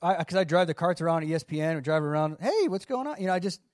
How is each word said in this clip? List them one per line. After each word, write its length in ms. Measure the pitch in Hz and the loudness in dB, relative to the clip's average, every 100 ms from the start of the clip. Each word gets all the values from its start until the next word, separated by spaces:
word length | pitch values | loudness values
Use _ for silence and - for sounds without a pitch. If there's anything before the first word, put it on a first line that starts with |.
I, 220 | 170 185 | 0 0
'cause 140 | 165 190 | 2 0
I 80 | 175 | 4
drive 200 | 175 175 | 4 2
the 80 | |
carts 260 | 156 170 175 | 0 0 0
around 260 | 165 165 156 | 0 0 0
E 80 | 160 | -4
S 80 | |
P 180 | - 151 | -4 -4
N, 140 | 156 160 | -2 -2
we 60 | |
drive 200 | 135 156 | 0 0
around, 360 | 147 151 156 156 | 0 0 0 -2
"Hey, 280 | 208 427 349 | 0 2 2
what's 160 | 185 - | -2 -4
going 200 | 254 277 | -4 -4
on?" 160 | 294 | -4
You 60 | 185 | 0
know, 60 | |
I 60 | 185 | 0
just, 220 | 190 - _ | -2 -6 _